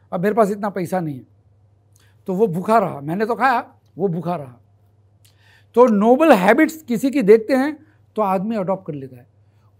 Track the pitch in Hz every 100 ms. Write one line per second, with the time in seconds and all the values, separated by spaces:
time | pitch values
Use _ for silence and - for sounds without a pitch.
0 | _ 185 190 214 196 208 208 190 170 185
1 | 160 131 - _ _ _ _ _ _ _
2 | _ _ - 185 220 165 180 226 175 139
3 | 143 185 220 202 262 240 - _ _ -
4 | 190 165 170 175 131 120 _ _ _ _
5 | _ _ _ _ _ _ _ 226 247 202
6 | 220 254 320 214 180 262 311 - - 226
7 | 269 277 196 226 220 254 285 294 _ _
8 | _ - 202 190 208 226 185 190 - 147
9 | 131 127 123 _ _ _ _